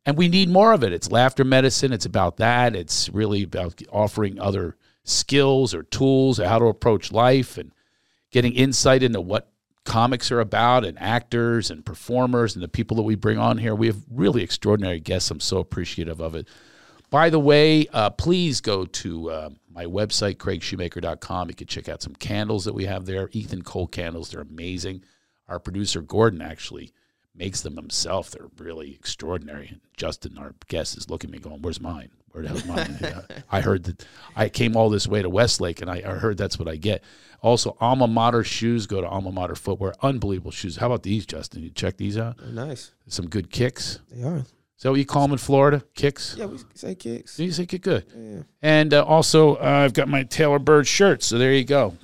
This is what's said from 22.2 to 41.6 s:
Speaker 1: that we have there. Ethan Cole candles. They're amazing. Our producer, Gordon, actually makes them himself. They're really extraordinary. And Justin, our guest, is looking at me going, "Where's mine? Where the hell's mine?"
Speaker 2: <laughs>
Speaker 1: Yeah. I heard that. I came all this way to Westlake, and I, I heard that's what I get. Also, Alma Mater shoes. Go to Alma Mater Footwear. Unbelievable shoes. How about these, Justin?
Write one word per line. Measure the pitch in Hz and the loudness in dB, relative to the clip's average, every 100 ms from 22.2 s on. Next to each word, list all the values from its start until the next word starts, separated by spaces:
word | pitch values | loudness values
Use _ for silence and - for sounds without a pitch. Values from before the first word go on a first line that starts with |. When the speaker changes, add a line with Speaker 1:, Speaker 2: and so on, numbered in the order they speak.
| - 104 104 107 98 | -8 -4 -2 -4 -4
Speaker 1:
that | |
we | 104 98 | -6 -6
have | 95 92 | -6 -6
there. | 95 95 | -8 -6
Ethan | 110 104 - | -8 -8 -10
Cole | - 95 87 | -10 -8 -8
candles. | - 85 82 82 | -8 -10 -10 -14
They're | 80 | -14
amazing. | 73 78 87 90 95 95 _ _ _ _ - | -16 -14 -10 -10 -10 -12 _ _ _ _ -14
Our | 90 | -14
producer, | - 95 101 95 | -10 -8 -6 -6
Gordon, | 73 101 113 87 | -4 2 2 2
actually | 78 78 - - - _ _ _ _ | -10 -14 -14 -16 -18 _ _ _ _
makes | - 92 98 | -12 -10 -8
them | 78 71 | -10 -12
himself. | - - - 92 - | -8 -6 -4 -4 -6
They're | - - - | -14 -20 -18
really | 85 80 73 | -16 -14 -14
extraordinary. | 69 - - 73 90 76 71 71 | -16 -14 -10 -8 -8 -8 -16 -18
And | - _ - | -20 _ -10
Justin, | 82 - - 73 | -10 -8 -12 -16
our | 71 - - | -18 -18 -10
guest, | 85 76 - | -6 -6 -10
is | - | -10
looking | 82 85 | -12 -12
at | |
me | 82 | -16
going, | 78 76 | -16 -12
"Where's | 82 80 | -10 -8
mine? | 85 78 62 _ _ | -10 -12 -14 _ _
Where | 82 | -14
the | 76 | -10
hell's | - - | -8 -8
mine?" | - 156 143 | -8 -8 -8
Speaker 2:
<laughs> | |
Speaker 1:
Yeah. | - 87 - - - | -10 -12 -16 -18 -6
I | 98 | -4
heard | 95 98 87 | 0 -2 -2
that. | 85 - - - - | -12 -14 -20 -12 -4
I | 110 | -2
came | - 117 113 | 0 0 2
all | 110 | 2
this | 104 - | 2 0
way | 104 | -2
to | 92 | 0
Westlake, | 92 117 - 90 82 | 2 2 0 -4 -6
and | 85 | -8
I, | 90 95 | -10 -8
I | 95 | -4
heard | 113 98 | -4 -2
that's | 98 - | -4 -6
what | 82 | -8
I | 80 | -6
get. | 101 95 _ _ _ _ | -4 -4 _ _ _ _
Also, | 113 120 - - | 2 2 2 -2
Alma | 117 131 120 | 0 2 2
Mater | 113 117 117 | 4 2 2
shoes. | 110 - 113 120 101 | -2 -2 -2 -2 -2
Go | 98 | -6
to | 87 | -4
Alma | 98 95 | -6 -6
Mater | 95 90 - | -6 -6 -6
Footwear. | - 95 95 - | -6 -4 -4 -2
Unbelievable | 139 131 101 95 82 | -2 -2 -2 -4 -6
shoes. | - 95 82 | -10 -10 -4
How | 123 | -2
about | 117 | -2
these, | 95 107 - | -2 -4 -4
Justin? | 78 - - | -10 -12 -12